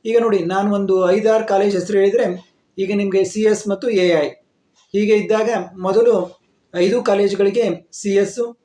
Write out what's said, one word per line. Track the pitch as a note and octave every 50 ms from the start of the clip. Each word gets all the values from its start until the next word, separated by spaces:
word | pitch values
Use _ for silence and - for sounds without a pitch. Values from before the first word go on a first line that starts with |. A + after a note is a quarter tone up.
| _
ಈಗ | A3 A3+ A#3
ನೋಡಿ, | A#3 A3+ G3+ F#3+
ನಾನು | E3 E3+ F#3 G3 G3+ G#3 G3+
ಒಂದು | G3+ G3 F#3+ F#3+ F#3 F#3 F3+
ಐದಾರು | F#3 G#3+ G#3 A3 A3 A3 A3
ಕಾಲೇಜ್ | - G3 G3 G3+ G3+ G3+
ಹೆಸರು | F3+ - - G#3
ಹೇಳಿದ್ರೆ, | G3 G3 G3 G3 A#3+ A3+ F#3 F3+ F3+ - _ _ _ _ _ _
ಈಗ | - F#3+ F#3 G#3
ನಿಮ್ಗೆ | G3+ G3+ G3 F#3+ F#3+ F#3+
ಸಿ | F3+ - G#3+
ಎಸ್ | G#3+ G#3+ G#3+ G#3+ -
ಮತ್ತು | G#3 G3 G3 C#4 A#3+
ಎ | A3 F#3+ F3+
ಐ | F3 E3+ D#3 D3 C3+ - _ _ _ _ _ _ _ _ _ _ _ -
ಹೀಗೆ | G3+ G#3+ G#3 G#3+
ಇದ್ದಾಗ, | G#3 G3 F3 G#3+ G#3+ A3 A#3 A3+ G3 F3 F3+ -
ಮೊದಲು | F#3 F#3 F#3+ F#3+ A3 A#3 A#3+ A3 F#3 F3 - - _ _ _ _ _ _ _ -
ಐದು | F3 F3+ F#3+ A3+ A#3+ -
ಕಾಲೇಜುಗಳಿಗೆ | A#3 G3+ G3 G3+ G3 G3+ F#3 G3+ G3+ G3+ A#3+ A3+ G3 E3+ - _ _
ಸಿ | - - - G3+
ಎಸ್ | G3 G3 G3+ F#3+ - A#3+ A#3 A#3+ A#3+ _